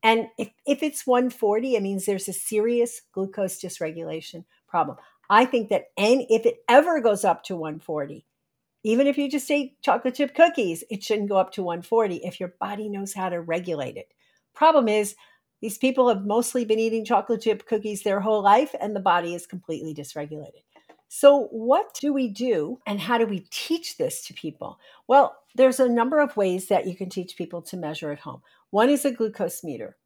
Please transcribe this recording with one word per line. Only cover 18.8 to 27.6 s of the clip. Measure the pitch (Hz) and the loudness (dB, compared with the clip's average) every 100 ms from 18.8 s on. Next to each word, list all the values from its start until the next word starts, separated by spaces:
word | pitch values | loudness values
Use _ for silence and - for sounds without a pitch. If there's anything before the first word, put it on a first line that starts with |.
and | 208 208 | -6 -2
the | |
body | 190 175 170 | 2 0 0
is | 175 - | -8 -10
completely | 185 - 160 160 | -14 -10 -8 -8
dysregulated. | 151 147 156 147 151 143 _ _ _ _ - _ | -10 -12 -10 -10 -12 -16 _ _ _ _ -20 _
So | - 277 285 214 | 6 8 8 2
what | 226 226 302 415 - | -6 2 2 2 -6
do | 285 | -4
we | 277 247 | -2 -2
do, | 196 247 185 151 247 - | -4 -2 0 -2 -8 -6
and | 208 | -6
how | 170 240 | -2 0
do | 226 | 0
we | 190 - | -2 -8
teach | - - 330 330 - | -12 -6 -6 -6 -6
this | 127 - - | -6 -6 -14
to | |
people? | 147 156 151 - - - - - | -14 -14 -12 -16 -16 -20 -20 4
Well, | 269 269 - _ | 4 4 0 _
there's | - 262 254 | 4 4 4
a | 254 | 2
number | 240 240 302 | 2 2 2
of | 294 - | 0 0
ways | 190 180 185 | 0 -2 0
that | 196 185 | 0 0
you | 175 | -8
can | 185 | -8
teach | 190 180 - | -8 -10 -10
people | 170 175 | -10 -10